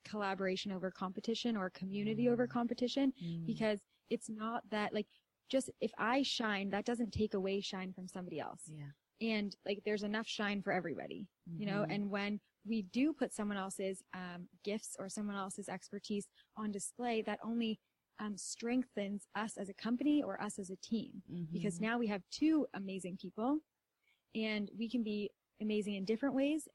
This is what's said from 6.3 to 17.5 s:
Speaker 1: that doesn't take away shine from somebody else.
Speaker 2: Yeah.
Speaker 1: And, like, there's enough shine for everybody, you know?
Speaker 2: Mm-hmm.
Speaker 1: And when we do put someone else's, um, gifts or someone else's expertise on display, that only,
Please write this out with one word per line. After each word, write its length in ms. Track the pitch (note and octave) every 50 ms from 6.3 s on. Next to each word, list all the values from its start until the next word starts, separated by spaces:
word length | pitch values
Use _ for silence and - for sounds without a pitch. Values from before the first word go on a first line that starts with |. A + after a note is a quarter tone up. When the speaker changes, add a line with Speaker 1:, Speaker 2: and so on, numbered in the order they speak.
| - - A#3 G#3+ G3+ G3 G3+ G3
Speaker 1:
that 140 | F#3+ G3+ G#3+
doesn't 280 | A3+ A#3+ A3+ A#3+ G3
take 220 | - - G#3+ G#3+ -
away 260 | G3 F#3 G3 G3 G3+
shine 320 | G3 - G#3 F#3 F#3 F#3
from 160 | F#3 F#3 F#3 F3+
somebody 320 | - F#3+ F3+ F3 D#3+ C#3+
else. 220 | - - - - -
Speaker 2:
Yeah. 240 | D#3 D#3 D3+ D3 C#3+ C#3+ _ _ _ _ -
Speaker 1:
And, 340 | A3+ A3+ A3 G#3 G#3 G3 - - -
like, 180 | F#3+ G#3 G3+ -
there's 180 | G#3+ G#3+ G3
enough 240 | G#3 G3+ G#3 A3 A3+
shine 360 | - - - G#3+ G3+ G3+ G3+
for 100 | F#3 G3
everybody, 560 | F3+ F#3 E3+ E3+ B2+ - - - - - G3+ - _ _ _ E3+ E3+
you 100 | F3+ G#3
know? 160 | G3 G3 G#3
Speaker 2:
Mm-hmm. 80 | G#3+ -
Speaker 1:
And 180 | G3 G#3 G3+ G3+
when 300 | G3+ G3 G3+ G#3 G#3 G3+ - _ _ _ -
we 180 | G#3 A3+ A3
do 300 | F#3+ F3+ - A#3+ C#4 D#4
put 200 | D4+ - B3+ -
someone 240 | - - G#3 G#3 G3+
else's, 460 | G3 F#3+ G3 - - F#3+ F#3+ F#3+ - - _
um, 360 | - F#3 F3+ F3 F3 F3 F3+ - - _ -
gifts 320 | G3+ G3+ A3 - - - -
or 100 | G3 F#3+
someone 280 | - A3 G#3 G#3 G3+
else's 320 | G3 F#3+ G3 - - F#3+ -
expertise 580 | F#3 F#3 - - G3+ G3+ - - G#3+ G3+ - - _ - _ _ _
on 160 | G#3+ G#3+ G#3+
display, 500 | G3+ G3 - - - - B3 A#3+ A3+ A3
that 160 | G#3+ G#3+ G#3 - -
only, 340 | A3